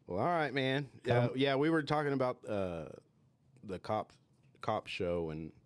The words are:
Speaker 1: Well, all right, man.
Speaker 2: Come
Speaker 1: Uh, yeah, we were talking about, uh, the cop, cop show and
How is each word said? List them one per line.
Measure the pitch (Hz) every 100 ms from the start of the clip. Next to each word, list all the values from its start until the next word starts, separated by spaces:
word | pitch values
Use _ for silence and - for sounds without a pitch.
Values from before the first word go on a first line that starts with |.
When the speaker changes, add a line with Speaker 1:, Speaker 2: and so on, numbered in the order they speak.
| -
Speaker 1:
Well, | 87
all | 135
right, | 170 147
man. | 131 131 135 143 - -
Speaker 2:
Come | 120 120
Speaker 1:
Uh, | 127
yeah, | 139 135
we | 151
were | 165
talking | 147 151 147
about, | 139 127 123 -
uh, | 104 95 85 78 - - _ _ _ _ -
the | 104 92
cop, | - 107 - - _ _ _ _
cop | - 107 -
show | - 90 87 82
and | 78 80 -